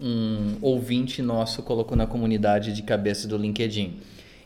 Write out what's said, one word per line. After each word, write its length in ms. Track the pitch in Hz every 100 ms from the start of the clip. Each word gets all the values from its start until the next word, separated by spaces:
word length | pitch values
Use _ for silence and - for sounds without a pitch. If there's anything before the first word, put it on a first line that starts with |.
um 560 | 123 117 110 107 104 104
ouvinte 580 | 139 127 110 123 131 -
nosso 420 | 123 113 113 -
colocou 320 | - 117 110
na 120 | 117 110
comunidade 640 | 123 113 110 104 104 104
de 100 | 104
cabeça 460 | 104 107 101 101 107
do 80 | 107
LinkedIn. 640 | 104 104 113 107 95 85 - - - -